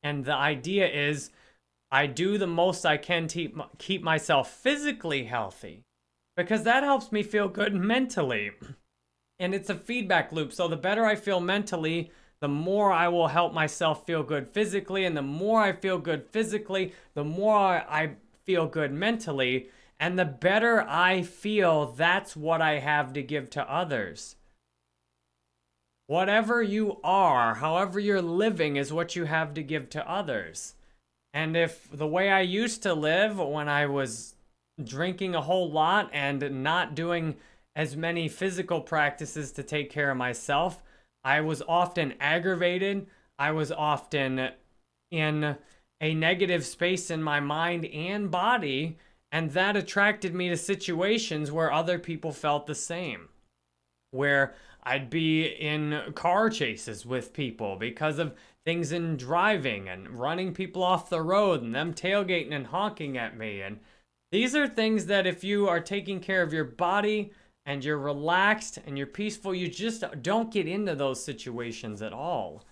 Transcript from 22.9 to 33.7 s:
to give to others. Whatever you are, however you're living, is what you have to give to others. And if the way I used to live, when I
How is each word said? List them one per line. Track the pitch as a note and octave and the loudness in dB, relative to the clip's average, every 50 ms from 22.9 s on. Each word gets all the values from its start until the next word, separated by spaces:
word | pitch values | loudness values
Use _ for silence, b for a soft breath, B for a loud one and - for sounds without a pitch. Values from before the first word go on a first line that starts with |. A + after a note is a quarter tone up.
| D3+ D3 C#3+ B2+ | 2 2 0 -2
to | C3+ D3 | -4 -8
give | C3+ B2 D3+ D3 C3 B2 | -6 -4 -4 -6 -6 -4
to | - D3+ C3+ - | -6 -6 -4 -2
others. | C3+ D#3+ F3+ D#3+ C#3+ A#2 G2+ F2+ D2 - - - - _ _ _ _ _ _ _ _ _ _ _ _ _ _ _ _ _ _ _ _ _ _ _ _ _ _ _ _ _ _ _ _ _ _ - | -2 -2 -2 0 -2 -4 -4 -4 -8 -12 -16 -18 -18 _ _ _ _ _ _ _ _ _ _ _ _ _ _ _ _ _ _ _ _ _ _ _ _ _ _ _ _ _ _ _ _ _ _ -2
Whatever | C#3+ E3+ F#3 F#3+ G3+ A3 A3 A3 A#3+ A#3+ A3+ | 0 2 2 4 4 4 4 4 2 2 2
you | G3+ G3+ G#3+ A3 G#3 G3 - - | 2 2 0 0 0 -2 -2 0
are, | D#3 F#3 G3 F#3+ E3+ C#3 B2 A#2 A2+ A2 | 2 4 6 6 6 6 6 4 4 2
however | A2 C3+ D#3 D#3+ F3 G3 F#3+ F3+ G3+ | 0 0 0 2 2 0 0 -2 -2
you're | G#3 G#3 G3+ F#3+ | 0 2 2 2
living, | F3 E3+ E3 F#3 G#3 A3+ G#3 E3 D#3+ D3+ C#3+ C#3 | 2 2 2 2 2 2 2 2 0 0 2 0
is | C#3 C#3 D3+ | -2 0 0
what | E3 F3 E3+ - F3+ | -2 -2 -2 -2 -4
you | E3+ | -2
have | D3 D#3 D#3+ D#3+ D3+ D3 | 0 0 0 0 -2 -4
to | D#3 D3+ | -8 -6
give | C3+ D#3 D3+ C3 - | -4 -4 -4 -4 -6
to | - D3+ - - | -8 -8 -6 -4
others. | E3 G3 G3+ D#3 B2+ G#2+ F#2 E2 - - - - - - - _ _ _ _ _ _ _ _ _ - | -4 -4 -4 -2 -4 -4 -6 -8 -12 -14 -14 -14 -16 -20 -20 _ _ _ _ _ _ _ _ _ -6
And | C#3+ D#3+ D#3+ D#3+ E3+ | -4 -4 0 2 2
if | E3 D#3+ E3 - - - | 2 2 0 -8 -16 -16
the | - C#3+ D#3 D3+ | -8 -4 -2 0
way | D#3 F3+ F#3+ G3 | 2 2 4 4
I | G3 F#3+ | 4 4
used | F#3+ F3+ F3+ G3+ A#3 A#3+ A3+ - - | 4 2 0 0 0 0 -2 -2 0
to | G3+ E3+ | 0 0
live, | D#3 D3+ D3+ D#3+ F3+ G#3 A3 G#3+ G3 | 2 2 2 4 4 4 2 2 -2
when | F3 C#3 C#3+ D3+ D3 | -2 -2 -2 -2 0
I | D3 | 0